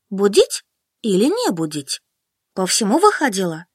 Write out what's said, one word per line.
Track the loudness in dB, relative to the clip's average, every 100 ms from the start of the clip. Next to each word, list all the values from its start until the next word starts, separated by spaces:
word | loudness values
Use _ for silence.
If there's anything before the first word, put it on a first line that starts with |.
| _
будить | 0 2 4 2 0 -14 _ _ _
или | -2 2 2
не | 0 -2
будить. | -2 -4 -6 -10 -12 _ _ _ _ _
По | -6 -2
всему | 0 0 2
выходило, | 2 2 -2 -2 -4 -6 -14